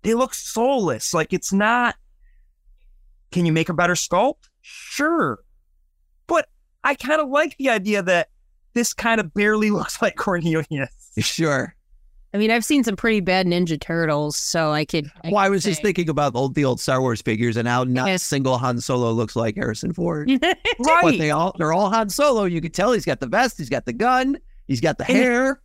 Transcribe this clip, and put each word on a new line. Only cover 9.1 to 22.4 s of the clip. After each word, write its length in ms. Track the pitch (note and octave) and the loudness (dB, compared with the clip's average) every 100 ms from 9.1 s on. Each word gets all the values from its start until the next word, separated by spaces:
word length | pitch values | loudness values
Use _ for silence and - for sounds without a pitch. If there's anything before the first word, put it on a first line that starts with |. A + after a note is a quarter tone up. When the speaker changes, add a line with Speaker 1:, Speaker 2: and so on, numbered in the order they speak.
| A3+ | 0
Speaker 1:
barely 480 | F#3 F#3+ G#3 G#3+ G#3+ | -2 0 2 2 2
<laughs> 0 | |
looks 280 | G#3 - - | 0 -4 -2
like 140 | G#3+ - | -2 -2
Cornelius. 760 | - F3 E3 D#3+ D#3 D3 C3+ - - - | -2 0 0 0 -2 -6 -6 -10 -10 -4
Speaker 2:
Sure. 580 | - - D#3+ C3+ E3+ _ _ - - - - | -4 0 0 0 -4 _ _ -20 -20 -20 -8
Speaker 3:
I 40 | G3+ | -2
mean, 140 | A3 | 2
I've 140 | A#3 A3 | 2 2
seen 180 | C#4+ | 2
some 120 | A#3 G3 | 2 0
pretty 240 | A#3 A3 | 0 0
bad 260 | F3 F#3 F#3 | 2 2 2
Ninja 320 | F3 F3+ D#3 | 0 0 -2
Turtles, 560 | - E3 D#3+ D3 D3+ - | -2 -2 0 0 -2 -4
so 360 | - E3+ D#3 | -4 -2 0
I 120 | D3+ D3+ | 0 -2
could, 240 | E3+ D3 - | -4 -6 -10
I 60 | E3 | -2
Speaker 2:
Well, 80 | G3+ | 2
I 80 | G3 | 2
Speaker 3:
could 60 | |
Speaker 2:
was 120 | G3 | 2
just 140 | G3+ F3+ | 0 0
Speaker 3:
say. 60 | |
Speaker 2:
thinking 260 | G#3+ F3+ E3 | 0 0 0
about 260 | D3 C#3+ B2 | 0 0 0
old, 200 | C3+ D3+ | -2 0
the 100 | C#3 | 0
old 140 | A#2+ | 0
Star 180 | - C3 | 0 0
Wars 220 | C3 A2+ | 0 -2
figures, 340 | - A2 A#2+ A2+ | -2 0 0 0
and 100 | A#2 | 0
how 160 | B2 B2+ | 0 0
not 220 | B2+ B2+ | 0 0
a 40 | |
Speaker 3:
Yes. 120 | F#3 | -2
Speaker 2:
single 340 | - C#3+ C3 B2+ | -2 -2 0 0
Han 240 | C3 A#2+ | 0 -4
Solo 300 | - B2+ A#2+ | -2 0 0
looks 240 | A2+ A2+ - | 0 -2 -2
like 200 | A2+ G#2+ | -2 -2
Harrison 380 | A#2+ A2 - | -4 -4 -6
Ford. 360 | F3 E3+ D#3 D3+ C4 | -4 -4 -2 0 2
Speaker 3:
<laughs> 60 | |
Speaker 2:
But 140 | E4 F#4 G#4 A#4+ C4 E4 | 2 0 -2 -2 4 4
Speaker 1:
Right. 140 | F4 A3+ | 4 2
Speaker 2:
they 140 | D#3 | 0
all, 240 | D3+ F3 - | 0 0 0
they're 160 | D#3 | 0
all 160 | E3 G3+ | 2 2
Han 200 | A3+ G#3+ | 0 -2
Solo. 340 | F#3 D4 A#3 | 2 2 4